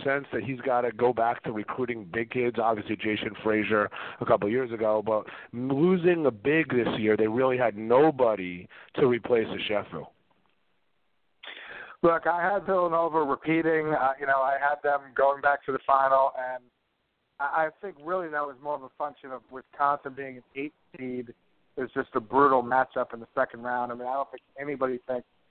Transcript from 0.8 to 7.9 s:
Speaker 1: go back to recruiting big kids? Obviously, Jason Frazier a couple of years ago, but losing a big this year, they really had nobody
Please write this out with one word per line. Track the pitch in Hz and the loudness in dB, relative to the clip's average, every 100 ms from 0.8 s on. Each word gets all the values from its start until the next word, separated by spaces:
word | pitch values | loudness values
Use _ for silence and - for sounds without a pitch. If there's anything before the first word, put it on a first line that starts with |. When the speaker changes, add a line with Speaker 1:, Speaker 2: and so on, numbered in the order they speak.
| 123 | 0
Speaker 1:
go | 110 123 | 2 2
back | 117 113 120 - | 4 0 0 -6
to | |
recruiting | 110 104 - 123 117 92 | -8 -8 -6 -6 -6 -8
big | 110 117 | -6 -4
kids? | 131 123 117 | -2 -2 0
Obviously, | 113 110 - 104 | 0 0 -2 -4
Jason | 107 104 113 101 | -2 -4 -4 -6
Frazier | 107 107 101 107 101 - - - | 0 0 2 2 0 -4 -14 -10
a | 117 | 2
couple | 110 101 | 2 2
of | |
years | 120 127 | 0 -2
ago, | 113 110 107 | -2 0 0
but | 104 107 - - - | 0 -2 -2 -16 -14
losing | 120 131 139 175 185 170 170 147 | -8 -4 2 4 4 2 2 0
a | |
big | 110 135 156 147 | 0 0 0 2
this | 127 113 117 | 0 0 0
year, | 107 107 | 2 4
they | 110 | 2
really | 113 131 127 | 2 0 2
had | 120 104 | 0 -2
nobody | 110 | 4